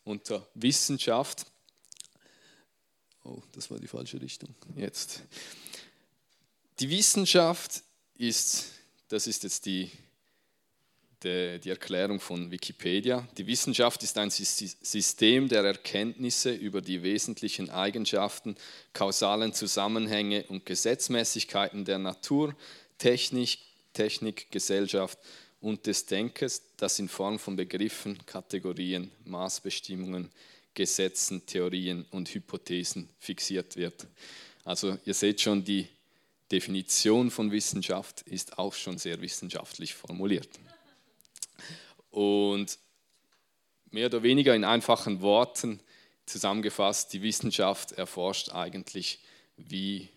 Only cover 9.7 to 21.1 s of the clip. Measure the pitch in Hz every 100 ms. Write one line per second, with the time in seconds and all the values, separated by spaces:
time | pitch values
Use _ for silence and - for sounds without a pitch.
9.7 | 95 82 - - _ _ _ _ _ _
10.7 | _ _ _ _ - 92 90 90 87 92
11.7 | 90 - 92 101 98 - 87 87 90 -
12.7 | - 90 95 113 123 123 - 98 123 -
13.7 | 120 120 - 104 107 101 - 98 - 101
14.7 | - - 107 - - 110 127 135 110 98
15.7 | 95 - 101 113 120 123 - 123 117 104
16.7 | 95 92 90 90 104 - 107 104 - 92
17.7 | 92 101 113 104 101 101 - 113 101 -
18.7 | - - - 98 - 98 107 110 - 104
19.7 | - 101 110 107 104 104 104 - 95 -
20.7 | 92 113 131 -